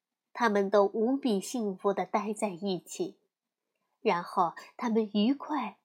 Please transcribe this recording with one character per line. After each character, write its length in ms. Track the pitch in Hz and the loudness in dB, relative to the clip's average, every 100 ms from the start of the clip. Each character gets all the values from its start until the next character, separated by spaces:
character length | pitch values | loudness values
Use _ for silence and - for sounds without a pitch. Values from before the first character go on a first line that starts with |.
| _ _ _ | _ _ _
他 160 | - 233 | -2 2
们 200 | 202 196 | 2 4
都 140 | 202 | 4
无 320 | 196 226 226 277 | 4 2 0 2
比 240 | 269 196 | 2 0
幸 380 | - 254 208 185 | -2 -4 -4 -2
福 160 | 202 | -2
地 120 | 190 180 | 0 0
待 280 | 220 202 | -2 -2
在 160 | 208 214 | -4 -4
一 280 | 170 202 175 | -4 -2 -4
起， 400 | - - 190 - _ _ _ _ _ _ _ _ | -4 -8 -8 -10 _ _ _ _ _ _ _ _
然 200 | 220 175 | 0 0
后 320 | 175 - 170 - - - | 0 0 0 -2 -16 -6
他 140 | 240 | 0
们 200 | 220 214 | 0 0
愉 200 | 208 214 | 2 2
快 460 | 277 - 294 214 - | 0 -4 -4 -6 -8